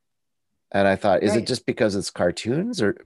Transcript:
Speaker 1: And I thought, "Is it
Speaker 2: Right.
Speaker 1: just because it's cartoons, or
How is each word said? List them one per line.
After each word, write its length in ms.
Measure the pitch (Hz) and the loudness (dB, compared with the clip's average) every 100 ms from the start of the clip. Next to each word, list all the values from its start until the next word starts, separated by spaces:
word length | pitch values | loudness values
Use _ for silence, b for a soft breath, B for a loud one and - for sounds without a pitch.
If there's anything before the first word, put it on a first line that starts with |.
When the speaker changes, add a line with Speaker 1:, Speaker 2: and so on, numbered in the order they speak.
| _ _ _ _ _ _ _ | _ _ _ _ _ _ _
Speaker 1:
And 160 | 98 98 | 0 2
I 80 | 95 | 2
thought, 260 | 104 90 | 2 2
"Is 120 | 107 110 | 2 0
it 20 | |
Speaker 2:
Right. 60 | 98 | 0
Speaker 1:
just 200 | 123 - | -4 -4
because 280 | 117 110 | 0 0
it's 160 | 98 90 | 0 -4
cartoons, 720 | - 90 85 110 139 220 208 | -2 -2 -2 -4 -4 -4 -2
or 140 | 101 - | -2 -2